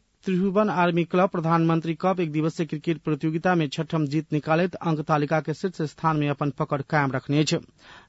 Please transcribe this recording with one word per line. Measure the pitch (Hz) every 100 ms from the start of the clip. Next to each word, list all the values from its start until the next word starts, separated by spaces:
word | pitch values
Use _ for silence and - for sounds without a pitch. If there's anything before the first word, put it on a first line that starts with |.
| _ _
त्रिभुवन | - 180 196 190 214
आर्मी | 160 175 170
क्लब | 160 180 190
प्रधानमंत्री | 180 160 165 165 165 160 160
कप | 185 185
एक | 165
दिवसीय | 151 160 - 160
क्रिकेट | 156 156 156
प्रतियोगिता | - 151 160 160 185
में | 180 151
छठम | - 151 165 147
जीत | 151 156
निकालैत | 151 156 160 180
अंक | - 170 151
तालिका | 156 156 143 160
के | 156
शीर्ष | 147 196 -
स्थान | 151 - 165 156
में | 147
अपन | 139 147
पकड़ | - 156 143
कायम | - 156 139
रखने | 127 - 147
अछि। | 151 170 - _ - -